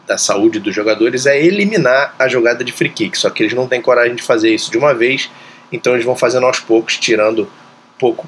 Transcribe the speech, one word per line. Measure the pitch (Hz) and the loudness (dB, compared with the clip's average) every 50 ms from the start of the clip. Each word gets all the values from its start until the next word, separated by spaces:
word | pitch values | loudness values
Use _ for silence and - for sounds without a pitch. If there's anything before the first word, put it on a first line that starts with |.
| - - | -6 -6
da | 101 95 | -4 -2
saúde | - - 101 101 107 113 110 107 | -2 -2 0 2 2 2 2 0
dos | 101 104 95 | -4 -4 -4
jogadores, | 104 104 110 107 104 110 117 120 123 123 | -2 0 0 0 2 0 0 0 0 2
é | 143 139 139 | 2 2 4
eliminar | 151 175 196 202 202 202 220 190 143 123 127 135 143 - - - | 4 2 2 2 0 0 2 2 2 4 2 2 0 -2 -2 -2
a | 131 127 | -2 0
jogada | 127 127 117 117 120 120 123 | 2 2 2 2 0 -2 -4
de | 123 | -8
free | - - - 139 | -6 -4 -4 -4
kick, | - - 107 92 - - | -4 -4 -6 -4 -4 -2
só | - 98 | -2 -2
que | - - 113 | -2 -2 -2
eles | 104 120 | -2 -2
não | 127 127 123 | -2 -2 -2
têm | 127 120 | -2 -2
coragem | - 131 123 123 120 120 120 | 0 2 2 4 2 0 -2
de | 120 - | -4 -2
fazer | - 123 113 110 113 110 | 0 0 2 2 2 2
isso | 107 - - | 0 -2 -2
de | - 113 | -2 0
uma | 139 147 131 | 2 2 2
vez, | 113 117 127 131 135 - - - - - - - - - - - | 2 0 0 0 -2 -6 -8 -12 -18 -20 -20 -20 -20 -16 -12 -8
então | 120 - 120 123 | -4 0 0 0
eles | 120 113 | 0 0
vão | 123 123 | -2 -2
fazendo | - - 120 120 127 127 | 0 0 0 0 2 2
aos | 127 127 - | 0 0 -2
poucos, | - - 113 117 113 - - - | 0 0 2 2 2 0 -4 -4
tirando | - - 113 107 104 110 113 110 101 - - - - - - - _ _ _ - | -2 0 0 2 2 0 0 -2 -4 -6 -8 -20 -20 -20 -20 -20 _ _ _ -2
pouco, | 131 120 113 - - | -2 -2 -2 -2 -8